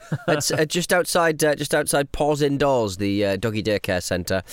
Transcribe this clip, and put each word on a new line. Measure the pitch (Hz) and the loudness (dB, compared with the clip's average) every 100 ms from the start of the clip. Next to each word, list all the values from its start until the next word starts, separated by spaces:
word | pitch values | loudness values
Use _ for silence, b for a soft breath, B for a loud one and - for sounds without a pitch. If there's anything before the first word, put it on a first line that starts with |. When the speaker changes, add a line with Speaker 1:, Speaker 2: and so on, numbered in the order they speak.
| - | -8
Speaker 1:
<laughs> | 147 - | -4 0
Speaker 2:
It's, | 151 - | 0 0
uh, | 156 | -2
just | 156 175 - | 0 -2 0
outside, | 180 - 180 165 151 | 0 2 2 2 2
uh, | 151 | 0
just | 143 143 | 0 0
outside | 151 139 147 143 | 0 2 0 0
Paws | - 147 143 | 0 0 2
Indoors, | 147 139 143 127 104 90 | 0 2 2 2 0 -2
the, | 101 101 | -2 0
uh, | 101 98 | 0 0
doggy | 113 107 | -2 -2
daycare | 107 101 - 90 | 0 -2 0 -4
centre, | - 90 85 95 B | -2 -4 -2 -4 B